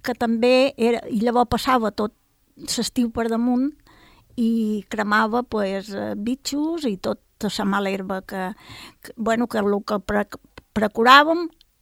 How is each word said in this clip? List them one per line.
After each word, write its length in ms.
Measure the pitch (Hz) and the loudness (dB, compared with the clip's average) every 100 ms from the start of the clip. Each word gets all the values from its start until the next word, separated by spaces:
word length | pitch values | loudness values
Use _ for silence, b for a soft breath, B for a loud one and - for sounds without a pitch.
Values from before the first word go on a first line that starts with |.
que 100 | - | -8
també 600 | 240 233 226 247 254 269 - | -2 0 2 4 6 4 2
era... 240 | 226 240 - | 0 0 -2
i 100 | 226 | 0
llavors 260 | 233 233 240 | 2 2 2
passava 420 | 240 - 262 220 | 0 2 2 2
tot 200 | 208 214 - _ _ _ _ - | -2 -6 -6 _ _ _ _ -8
s'estiu 420 | - 220 - 240 | -4 -4 0 -2
per 180 | 226 226 | 0 -2
damunt 440 | 226 240 247 277 - b b b b b - | 0 2 2 0 -4 b b b b b -2
i 480 | 226 226 214 214 185 | 0 2 0 -2 -4
cremava, 540 | 214 208 208 220 233 | -4 0 2 2 0
pues, 460 | 247 220 196 196 208 | -2 -2 -2 -4 -6
eh, 240 | 202 208 208 | -8 -6 -4
bitxos 680 | 208 262 - 285 302 339 277 | -4 -4 -4 -2 -2 -2 -4
i 120 | 190 | -4
tota 520 | - 202 _ _ 208 | -4 -6 _ _ -6
sa 140 | - 202 | -2 -2
mala 240 | 202 196 | 0 -2
herba 320 | 196 190 190 | -4 -6 -8
que, 320 | 185 196 185 214 B B B B | -8 -8 -8 -10 B B B B
que, 120 | - - | -20 -6
bueno, 320 | 220 226 240 | -2 0 -2
que 100 | 226 | 0
el 60 | 202 202 208 | 0 0 -2
que 140 | 214 | -6
pre-, 280 | - 208 208 - - - _ | -2 -2 -4 -10 -20 -20 _
procuràvem, 760 | - 208 - 233 277 294 330 339 - _ _ | -2 -2 2 8 8 8 2 -2 -10 _ _